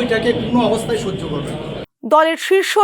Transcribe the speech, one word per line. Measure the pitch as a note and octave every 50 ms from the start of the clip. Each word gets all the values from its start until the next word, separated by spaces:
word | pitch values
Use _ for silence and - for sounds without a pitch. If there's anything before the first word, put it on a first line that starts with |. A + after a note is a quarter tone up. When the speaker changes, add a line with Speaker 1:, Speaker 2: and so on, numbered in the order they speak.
Speaker 1:
এটাকে | - G#3+ A3+ A3 A3 A#3+
কোনো | A3+ A#3 A3+ A3 A#3+ A#3+ A#3
অবস্থায় | - A3+ - - - A3+ G#3+
সহ্য | - G3 - - E3 D#3
করবে | D3 C#3+ - C#3+
না। | D3 D#3 D3+ D3 D3 - - _ _ - -
Speaker 2:
দলের | A3 D4+ D#4 D#4+ D#4+ E4 -
শীর্ষ | - - F#4+ G4 F4 - - G#4